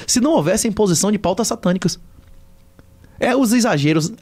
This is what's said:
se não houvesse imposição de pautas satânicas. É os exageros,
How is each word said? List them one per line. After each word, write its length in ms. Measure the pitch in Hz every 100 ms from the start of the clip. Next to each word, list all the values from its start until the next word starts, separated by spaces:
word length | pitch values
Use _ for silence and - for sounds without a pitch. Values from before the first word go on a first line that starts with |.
| -
se 140 | 254
não 120 | 294
houvesse 360 | 311 151 214 226
imposição 420 | 208 208 165 202
de 80 | 208
pautas 300 | 175 190 226
satânicas. 500 | 226 180 180 180 - - - - - - - - - - - - -
É 180 | 247 254
os 160 | 233
exageros, 580 | 247 240 151 147 156 170 226